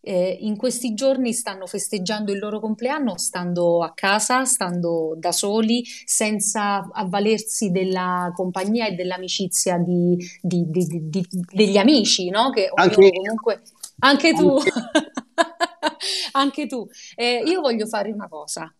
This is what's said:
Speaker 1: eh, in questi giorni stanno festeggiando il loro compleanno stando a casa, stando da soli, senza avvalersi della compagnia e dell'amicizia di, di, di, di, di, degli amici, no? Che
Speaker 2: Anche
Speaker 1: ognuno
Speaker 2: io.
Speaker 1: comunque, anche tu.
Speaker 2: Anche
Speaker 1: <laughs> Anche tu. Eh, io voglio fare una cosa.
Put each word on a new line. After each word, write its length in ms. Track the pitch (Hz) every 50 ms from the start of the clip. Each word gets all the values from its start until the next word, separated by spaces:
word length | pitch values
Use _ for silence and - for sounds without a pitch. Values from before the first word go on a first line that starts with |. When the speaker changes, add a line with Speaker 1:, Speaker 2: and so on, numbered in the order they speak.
| - -
Speaker 1:
eh, 300 | 196 180 180 185 185 -
in 160 | - 214 214
questi 380 | 208 247 254 233 240 - 247 214
giorni 400 | 202 262 269 269 269 262 240 226
stanno 320 | - - 220 196 190 190
festeggiando 640 | 180 - 202 - - - 202 180 190 214 214 214 202
il 60 | 202 196
loro 220 | 202 208 208 214
compleanno 580 | 214 220 214 - 233 254 285 311 285 226 180 175
stando 640 | - - - 185 180 175 175 175 175 170 170 170
a 100 | 170 160
casa, 540 | - - - 196 202 214 214 - 247 254 262
stando 680 | 254 - - 196 180 175 175 170 170 170 165 160 156 160 160
da 140 | 165 175
soli, 520 | 170 - - 202 202 220 220 220 233 240 240 - - - -
senza 840 | - - - 226 214 214 202 - - - 220 208 202 202 196 180 190
avvalersi 800 | - - 208 180 175 202 202 214 220 208 214 - - - 220 196
della 640 | 175 190 185 185 185 185 180 180 180 180 180 180 175
compagnia 520 | - 185 180 180 190 190 202 220 240 226
e 80 | 214 185
dell'amicizia 800 | 170 180 180 185 180 185 185 - - 196 180 - - - 190 180
di, 400 | 175 175 175 180 180 175 175 175 175 175 180 - -
di, 240 | - 175 175 175 170 160
di, 160 | 156 185 180
di, 220 | 156 165 170 156 156
di, 160 | 151 190 180 - - 185 175 -
degli 240 | - 190 214 190 196
amici, 540 | 202 196 254 311 262 202 - - - 180 175
no? 180 | 190 214 240 269
Che 220 | - 226 190 185
Speaker 2:
Anche 220 | - - 180 180 214
Speaker 1:
ognuno 180 | 185 196 196
Speaker 2:
io. 80 | 180 185
Speaker 1:
comunque, 420 | 190 202 226 226 - 233 202 - _ - _ _ - - _ -
anche 340 | - 269 285 277 - 330
tu. 160 | 320 - - 285 269
Speaker 2:
Anche 140 | 262 285 370
Speaker 1:
<laughs> 1600 | - 240 226 - - - - - _ 262 - _ _ - 330 330 - - 339 - - _ - 311 311 - - - - - - -
Anche 340 | - 269 277 285 277 - 302
tu. 220 | 294 - 247 196 190 - - - - -
Eh, 280 | - 233 240 247 240 226
io 160 | 302 359 381
voglio 260 | 311 262 233 220 214
fare 240 | 214 - 208 202 208
una 180 | 220 208 196 180
cosa. 440 | 160 151 151 - - 175 160 160 _ _